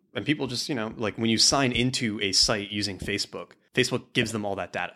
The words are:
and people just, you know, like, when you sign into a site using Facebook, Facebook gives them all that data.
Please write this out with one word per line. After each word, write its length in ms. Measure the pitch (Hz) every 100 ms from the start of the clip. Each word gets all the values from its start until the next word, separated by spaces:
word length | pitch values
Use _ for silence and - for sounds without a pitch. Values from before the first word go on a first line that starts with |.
| _
and 100 | -
people 220 | 101 151 131
just, 220 | 120 -
you 60 |
know, 180 | 139 110 -
like, 220 | 110 98
when 100 | 113
you 80 | 110
sign 340 | - 139 135
into 480 | 117 123 131 117 104
a 100 | 101
site 380 | 95 - 113 101
using 280 | 104 101 92
Facebook, 540 | - 101 - - 87 - _
Facebook 380 | - 123 123 -
gives 180 | - 117
them 140 | 113 104
all 80 |
that 180 | 95 90
data. 200 | 98 90